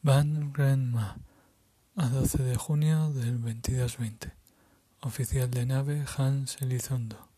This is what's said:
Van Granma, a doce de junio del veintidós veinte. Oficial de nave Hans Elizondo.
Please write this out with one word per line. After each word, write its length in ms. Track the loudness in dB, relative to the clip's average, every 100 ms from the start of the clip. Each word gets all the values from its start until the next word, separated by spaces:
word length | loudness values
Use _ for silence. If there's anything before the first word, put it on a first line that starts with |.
Van 500 | 6 4 4 0 -2
Granma, 640 | 0 2 2 2 0 -2 -6 -16 _ _ _ _ _ _ -2
a 120 | 0
doce 320 | 2 2 2
de 100 | 0
junio 560 | 0 0 2 4 4 2
del 280 | 0 -2 -2
veintidós 600 | -4 -4 -2 0 0 -2
veinte. 340 | -6 -6 -14 -14 _ _ _ _ _ _
Oficial 500 | -8 -4 -2 0 0
de 160 | 0 0
nave 380 | 0 0 -2 -4 0
Hans 460 | 2 2 -2 -4
Elizondo. 680 | -2 -2 -2 -4 -4 -10 -16